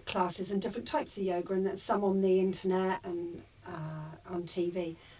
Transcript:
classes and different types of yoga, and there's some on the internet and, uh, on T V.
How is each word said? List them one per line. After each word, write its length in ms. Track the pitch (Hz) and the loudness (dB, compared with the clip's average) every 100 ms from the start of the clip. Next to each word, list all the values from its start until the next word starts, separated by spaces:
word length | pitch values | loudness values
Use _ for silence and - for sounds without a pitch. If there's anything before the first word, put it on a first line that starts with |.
| - | -4
classes 440 | 196 185 - 185 | 0 0 0 -2
and 120 | 196 | -2
different 260 | 233 226 - | -2 -4 -2
types 300 | 302 - 208 | -2 -2 -2
of 40 | |
yoga, 300 | 190 175 175 | 0 0 0
and 140 | 190 190 | 0 0
there's 160 | - | 0
some 200 | - 202 | 0 2
on 200 | 196 190 | 4 4
the 180 | 190 185 | 6 6
internet 580 | 190 185 190 185 190 185 | 4 2 2 2 2 0
and, 380 | 185 175 170 - - - - | -2 -6 -6 -8 -16 -18 -12
uh, 680 | 165 156 156 156 - - | -8 -6 -8 -10 -14 -6
on 100 | 180 | -4
T 260 | 175 185 175 | -2 -2 0
V. 260 | 180 165 165 - | 0 -4 -6 -16